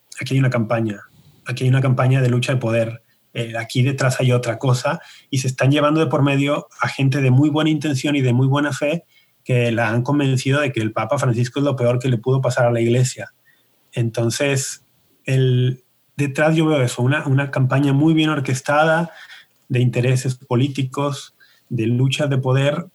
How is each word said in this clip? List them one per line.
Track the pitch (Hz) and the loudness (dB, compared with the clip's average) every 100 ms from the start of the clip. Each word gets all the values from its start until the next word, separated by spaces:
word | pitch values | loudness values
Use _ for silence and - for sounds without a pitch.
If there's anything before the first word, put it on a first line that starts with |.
| _ - | _ -12
aquí | 127 135 | -4 0
hay | |
una | 135 | 0
campaña, | 123 110 117 113 101 - _ - _ - | 0 0 -2 -2 -6 -14 _ -20 _ -10
aquí | 123 | -2
hay | 131 | 0
una | 131 | 2
campaña | 135 127 127 131 | 2 2 2 2
de | 123 | 2
lucha | 123 120 | 0 0
de | 131 | -2
poder, | 117 113 113 117 _ _ _ | 0 0 -2 -6 _ _ _
eh, | 127 117 113 | -10 -8 -8
aquí | 113 127 | -6 -2
detrás | 127 131 135 131 | 0 0 -2 0
hay | 131 | 0
otra | 123 123 113 | 0 -2 -4
cosa", | 135 127 143 170 - - _ | -2 0 -2 -6 -8 -20 _
y | 135 | -6
se | 127 | -4
están | 131 131 | 0 2
llevando | 147 147 156 | 2 2 2
de | 156 | 2
por | 151 | 2
medio | 143 139 139 147 - - | 2 2 0 -2 -6 -8
a | - | -6
gente | - 135 143 | 0 0 2
de | 135 | 4
muy | 127 151 | 4 4
buena | 147 156 | 2 2
intención | 156 151 131 151 143 | 0 -2 -2 -2 0
y | |
de | 127 | 0
muy | 120 135 | 2 2
buena | 143 147 | 0 -2
fe | 135 147 170 - _ _ _ | -2 -2 -4 -6 _ _ _
que | - 123 120 | -2 0 0
la | 113 113 | 0 0
han | 120 | 0
convencido | 127 143 135 131 131 139 | 0 0 0 0 0 0
de | 143 | 0
que | 127 | -2
el | 107 | -4
Papa | 110 107 143 | -4 -4 -2
Francisco | 131 113 120 139 | 0 0 -2 -2
es | 143 | -2
lo | 135 | 0
peor | 120 127 | 0 0
que | 135 | 0
le | 120 | -2
pudo | 127 135 | 0 0
pasar | 131 131 120 | 0 0 2
a | |
la | 117 | 2
iglesia. | 117 123 127 - 101 _ _ _ _ _ _ | 2 2 0 -4 -14 _ _ _ _ _ _
Entonces, | - 117 113 117 107 143 135 - - _ _ _ _ - | -4 -4 -2 -2 0 0 -2 -4 -10 _ _ _ _ -2
el, | 131 131 123 123 127 _ _ _ - | 2 2 2 0 -2 _ _ _ -6
detrás | 143 135 156 160 | -4 0 2 2
yo | 156 | 2
veo | 151 | 2
eso, | 123 - | 0 0
una, | 123 151 151 | 0 0 0
una | 135 139 | 0 0
campaña | 135 127 135 143 | 0 0 2 2
muy | 139 156 | 2 4
bien | 160 156 | 4 2
orquestada | 151 135 131 - 147 160 160 170 - - - - _ - | 0 -2 -4 0 2 4 2 -2 -8 -20 -20 -20 _ -6
de | 123 | 0
intereses | 123 123 120 127 135 127 | 0 0 0 0 -2 -6
políticos, | - 120 139 135 131 - 143 135 - _ _ _ - | -2 0 0 -2 -4 -2 -4 -4 -10 _ _ _ -8
de | 120 110 | -4 0
luchas | 120 135 135 147 | 2 0 0 0
de | 135 | 0
poder, | 127 131 139 147 - | 0 2 2 -2 -6